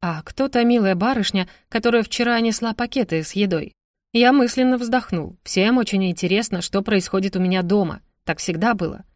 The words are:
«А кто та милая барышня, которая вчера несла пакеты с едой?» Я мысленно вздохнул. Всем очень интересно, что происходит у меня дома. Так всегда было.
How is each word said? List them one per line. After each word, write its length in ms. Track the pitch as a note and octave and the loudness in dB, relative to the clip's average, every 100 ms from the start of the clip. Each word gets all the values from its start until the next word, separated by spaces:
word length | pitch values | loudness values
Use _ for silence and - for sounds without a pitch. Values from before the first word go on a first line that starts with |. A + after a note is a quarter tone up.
«А 200 | F3 D#3+ | -4 -6
кто 240 | - - C4+ | -10 -4 -2
та 160 | B3 | 2
милая 320 | A#3+ A#3+ G3+ F3+ | 4 4 2 2
барышня, 540 | G#3+ C4 G3 G3 F3+ - _ | 0 0 0 -2 -4 -8 _
которая 360 | A#3 A#3+ A#3 | -2 2 2
вчера 360 | A3 - A#3+ A#3 | 0 -2 0 2
несла 340 | A3+ G#3+ A3+ | 0 0 -4
пакеты 480 | A3 A#3 - - D#3+ | -4 -4 -2 -2 -2
с 100 | D#3 | -4
едой?» 400 | F#3+ G3+ E3+ D3 _ _ _ _ | -2 0 0 -4 _ _ _ _
Я 220 | A#3 A#3+ | 4 6
мысленно 460 | C#4 B3 - B3+ B3+ | 6 4 2 2 2
вздохнул. 580 | A#3+ B3 - F3 D#3 F3 | 0 -2 -2 -6 -6 -14
Всем 340 | - - G3 B3+ | -6 0 2 2
очень 260 | A3+ G3 F#3+ | 2 0 0
интересно, 520 | F3 F3+ F#3+ A3+ F3+ | -2 0 0 0 -4
что 200 | - G3 | -2 -4
происходит 540 | G3+ G#3 F3+ G3 F#3+ F#3 | 0 0 0 -2 -2 -2
у 40 | |
меня 220 | F#3 F#3 | 0 0
дома. 400 | F3 G#3 F3+ - _ _ | 0 0 0 -4 _ _
Так 160 | - - | -8 -6
всегда 340 | - E3 G#3+ | -4 -2 0
было. 300 | A3 F3 - - | 0 -4 -8 -16